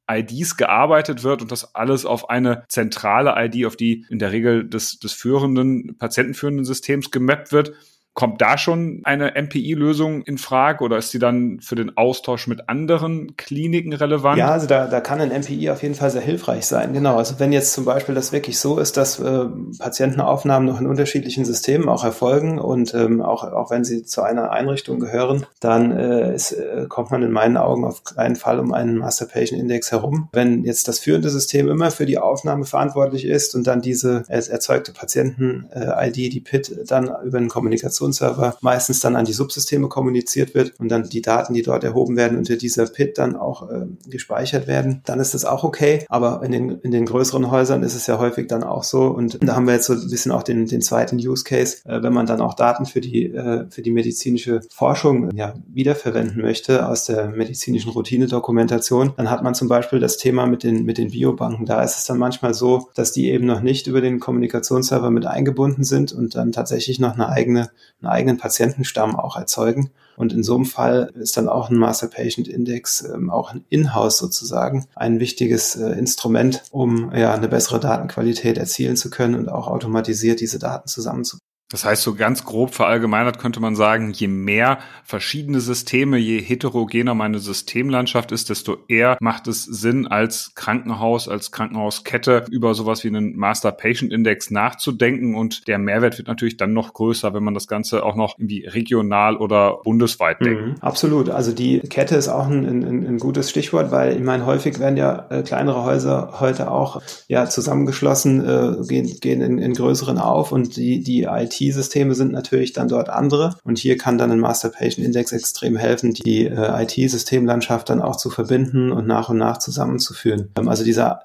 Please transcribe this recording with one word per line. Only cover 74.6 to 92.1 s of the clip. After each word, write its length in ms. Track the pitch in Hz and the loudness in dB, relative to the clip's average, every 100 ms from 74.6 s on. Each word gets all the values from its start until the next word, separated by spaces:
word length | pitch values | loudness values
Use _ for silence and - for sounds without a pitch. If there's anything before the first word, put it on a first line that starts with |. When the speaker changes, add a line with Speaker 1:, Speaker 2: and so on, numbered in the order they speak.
| 127 135 135 - | 0 -2 -4 -4
Speaker 2:
ein 240 | 117 113 | 0 2
wichtiges, 560 | 123 - 120 113 - 117 | 0 0 2 2 0 -2
äh, 140 | 110 | -4
Instrument, 720 | 101 123 - 120 113 127 127 - | -2 -2 -2 2 4 4 0 -4
um, 420 | 139 123 117 117 123 | -2 0 0 -2 2
ja, 180 | 113 | 2
eine 140 | 110 110 | 2 0
bessere 320 | 120 - 117 | 0 0 0
Datenqualität 800 | 135 - - - 117 113 117 - | 0 -2 -2 -2 -2 0 0 0
erzielen 380 | - - 127 123 | -2 -2 -2 -2
zu 120 | - | -4
können 260 | - 120 120 | -2 0 0
und 140 | 117 | -2
auch 180 | 120 120 | -4 -4
automatisiert 720 | 120 117 113 113 107 113 113 | -4 -2 -2 0 0 2 2
diese 200 | 113 - | -2 -4
Daten 280 | 127 131 - | -6 -6 -8
zusammenzubringen. 540 | - 113 127 120 - _ _ - | -8 -6 -6 -8 -10 _ _ -12
Speaker 1:
Das 140 | 104 | -4
heißt, 180 | 104 107 | 0 0
so 140 | 117 101 | 0 0
ganz 300 | 110 131 - | 0 0 -2
grob 280 | 110 127 | -2 0
verallgemeinert 640 | - 98 117 113 107 123 117 | 2 2 2 2 2 2 0
könnte 200 | 120 113 | -4 -2
man 160 | 113 107 | -2 2
sagen, 380 | 107 113 110 | 4 4 0
je 160 | 98 101 | -2 -2
mehr 500 | 95 98 104 123 135 - - | -2 0 2 4 2 -4 -20
verschiedene 560 | - 104 - 147 143 135 | -10 -8 -6 -6 -2 -2
Systeme, 580 | 120 120 - 127 139 127 | 0 -4 0 0 2 2
je 240 | 110 113 | 2 0
heterogener 720 | 110 127 135 120 110 113 123 | -2 -2 -2 -2 0 0 0
meine 260 | 113 107 107 | 0 0 -2
Systemlandschaft 920 | 101 98 - 117 135 127 127 120 113 | -4 -8 -6 -4 0 0 0 -2 -2
ist, 180 | 113 - | -4 -4
desto 280 | 104 - - - | -6 -4 -6 0
eher 300 | 113 123 120 | 4 4 2
macht 300 | 117 107 - | 0 -2 -6
es 160 | 110 - | -8 -8
Sinn, 420 | 104 113 131 - | -4 0 0 2
als 460 | 104 113 - - - | 2 2 -2 -10 -8
Krankenhaus, 720 | - 120 120 107 113 117 - | -4 -2 -4 -4 0 0 -2
als 240 | 104 - | -8 -8
Krankenhauskette 920 | - 110 110 104 - - | -8 -6 -4 -4 -6 -4